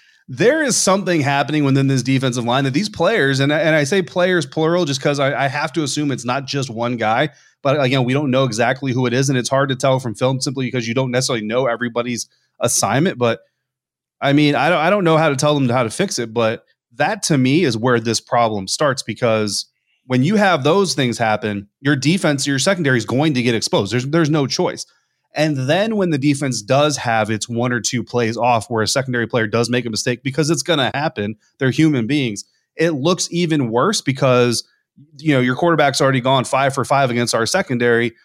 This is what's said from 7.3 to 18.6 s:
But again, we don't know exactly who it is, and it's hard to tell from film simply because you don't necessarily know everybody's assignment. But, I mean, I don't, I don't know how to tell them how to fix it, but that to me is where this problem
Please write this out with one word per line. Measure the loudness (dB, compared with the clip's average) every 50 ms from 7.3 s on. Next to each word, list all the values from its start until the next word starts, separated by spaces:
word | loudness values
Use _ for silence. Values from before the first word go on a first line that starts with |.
| -4 _ _ _ _ _
But | -2 0 0 2
again, | 2 2 2 0 0
we | 0 0
don't | 0 0 0
know | 2 2 2
exactly | 0 0 0 0 0 0 -2 -2 -4
who | -2 0 0
it | 0 0
is, | 0 0 0
and | 0
it's | -2 0 0
hard | 0 0 0 0
to | -2
tell | 0 0 0 0 0
from | -2 -6 -4
film | -2 -2 -2 -2 -2
simply | -4 -6 -4 -4 -6
because | -4 -4 -4 -4
you | -2 -2
don't | -2 -2 0
necessarily | -2 -2 -2 -2 -2 -4 -4
know | -2 -2 0 0
everybody's | 0 -2 -4 -4 -4 -4 -4 -4 -4 -6 -8 -8 _ _ _ _ _ _ -4
assignment. | -2 -2 0 0 0 2 2 2 2 0 0 0
But, | 0 0 0 -2 _ _ _ _ _ _ _ _ _ _ _ _ _ _ _ -4
I | 0 2 4
mean, | 4 4 4 2
I | 2 2 2
don't, | 2 2
I | 2 2
don't | 2 2 2
know | 2 4
how | 4 4 2
to | 2
tell | 2 2 2 2
them | 2 2 0
how | 2 0 0
to | -2
fix | -2 -4 -4 -4 -4
it, | -6 -6 -4 -2
but | 0 0 0 0 -4 _ _ _ _ _ _ _
that | -2 -2 -2 -2 -4 -2
to | 0 2
me | 2 4 4 2 2 2
is | 0 0
where | 0 0 0 0 0
this | 0 -2 -4 -4
problem | -4 -2 0 2 2 2 0 -4